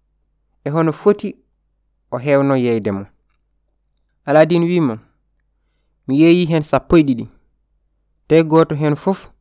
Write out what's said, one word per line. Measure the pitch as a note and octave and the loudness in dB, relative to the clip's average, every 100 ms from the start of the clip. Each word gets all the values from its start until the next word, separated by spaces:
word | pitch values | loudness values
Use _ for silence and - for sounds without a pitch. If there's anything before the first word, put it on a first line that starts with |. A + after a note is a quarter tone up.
| _ _ _ _ _ _ C#3+ | _ _ _ _ _ _ -6
e | |
hono | D#3+ D#3+ | -2 -2
foti | D3+ G#3 G#3 G3+ - _ _ _ _ _ _ - | 0 -2 -2 -4 -14 _ _ _ _ _ _ -14
o | B2 | -8
hewno | C#3+ C#3 C#3 C3+ | -2 0 0 0
yeyde | B2 A2+ G#2 | -2 -2 -4
mo. | G2 G2 _ _ _ _ _ _ _ _ _ _ _ - | -8 -10 _ _ _ _ _ _ _ _ _ _ _ 0
Aladin | D3+ D#3+ E3+ | 2 2 2
wimo, | E3+ F3 C#3+ A2 _ _ _ _ _ _ _ _ _ _ - | 0 0 -2 -4 _ _ _ _ _ _ _ _ _ _ -4
"Mi | C#3 | 2
yeeyi | E3 F3+ E3 | 4 4 2
hen | E3 | -2
sappo | D3+ C3+ - F3 | -2 -4 2 2
e | |
ɗiɗi. | C#3+ A#2 A#2 _ _ _ _ _ _ _ _ _ - | 2 -2 -8 _ _ _ _ _ _ _ _ _ 0
Te | D#3+ | 0
goto | D#3+ D#3+ D#3+ D3 | 2 2 0 -2
hen | D3+ D3 | -4 -2
fof, | F#3+ F#3+ - _ | -4 -6 -10 _